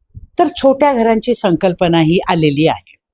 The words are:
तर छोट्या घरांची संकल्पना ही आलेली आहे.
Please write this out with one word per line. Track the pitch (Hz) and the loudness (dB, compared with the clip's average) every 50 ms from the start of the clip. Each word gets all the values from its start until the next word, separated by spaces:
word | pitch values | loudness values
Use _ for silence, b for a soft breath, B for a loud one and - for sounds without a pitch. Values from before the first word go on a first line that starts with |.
| _ _ - - - - _ - | _ _ -20 -20 -20 -8 _ -2
तर | 349 294 - | -2 -2 -2
छोट्या | - - 277 269 277 302 285 277 | 0 0 0 2 2 0 0 0
घरांची | 233 226 226 226 220 - 247 233 | 0 0 0 0 0 0 -2 -2
संकल्पना | - - 196 170 156 - 190 175 - 185 170 170 165 | -2 0 0 0 0 0 -2 -2 0 0 0 2 2
ही | 160 151 170 190 - - | 2 2 2 0 0 -2
आलेली | 180 165 156 151 143 143 156 | -2 0 0 0 0 2 0
आहे. | 156 127 - - _ - _ _ _ | 0 0 -2 -8 _ -20 _ _ _